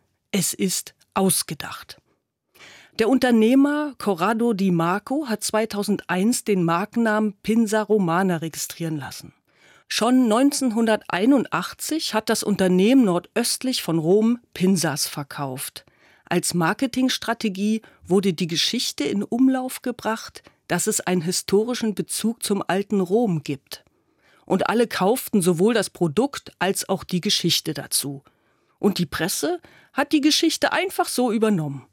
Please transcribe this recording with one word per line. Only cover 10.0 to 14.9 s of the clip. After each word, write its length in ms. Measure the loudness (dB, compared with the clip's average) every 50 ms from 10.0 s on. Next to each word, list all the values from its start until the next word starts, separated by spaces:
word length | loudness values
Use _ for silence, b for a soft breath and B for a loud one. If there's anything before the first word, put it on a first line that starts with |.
| 2 4 4 4 4 4
neunzehnhunderteinundachtzig 1800 | 4 4 4 4 2 2 -2 0 0 2 2 2 2 0 0 -4 -2 2 4 4 4 4 2 0 -2 -4 -4 -6 -10 -10 -8 -6 -4 -4 -4 -2 -4
hat 160 | -2 0 0
das 140 | -2 0 0
Unternehmen 600 | -2 0 2 2 4 4 4 6 6 6 6 6
nordöstlich 800 | 4 2 0 -2 -2 _ -2 -2 -2 -2 -2 -4 -4 -4 -4 -2
von 160 | -2 -2 0
Rom 400 | 2 4 4 4 4 2 0 -2 -6 _ _
Pinsas 540 | 0 2 2 4 2 2 -2